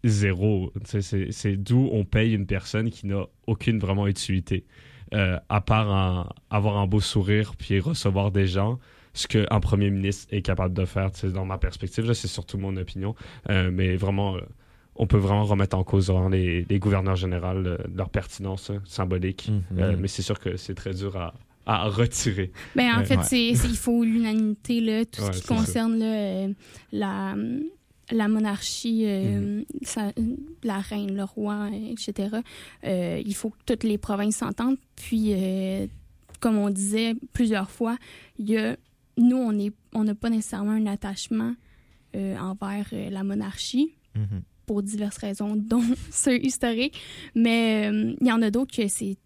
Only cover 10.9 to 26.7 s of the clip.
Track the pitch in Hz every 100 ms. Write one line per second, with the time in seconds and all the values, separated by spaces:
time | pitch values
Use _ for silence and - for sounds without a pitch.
10.9 | - 95 - 98 92 95 95 90 - 95
11.9 | - 113 117 92 - - 98 98 95 90
12.9 | 95 98 113 - - - 98 90 90 92
13.9 | 92 98 98 101 92 - - - - _
14.9 | - 107 107 95 104 104 101 98 95 90
15.9 | 98 92 92 92 95 90 85 85 98 98
16.9 | 98 95 92 92 87 90 92 90 87 87
17.9 | 92 92 - - - 98 95 - 101 98
18.9 | - 92 92 92 95 - 104 90 90 95
19.9 | 90 98 - 95 104 92 87 - 92 95
20.9 | 92 101 92 85 - - _ - 107 107
21.9 | 98 120 - - 98 95 - - - 247
22.9 | - 98 254 160 247 233 233 240 226 -
23.9 | 233 226 226 220 220 214 208 - 233 220
24.9 | 220 226 - 202 92 - 226 220 - 226
25.9 | 226 220 214 202 185 196 202 -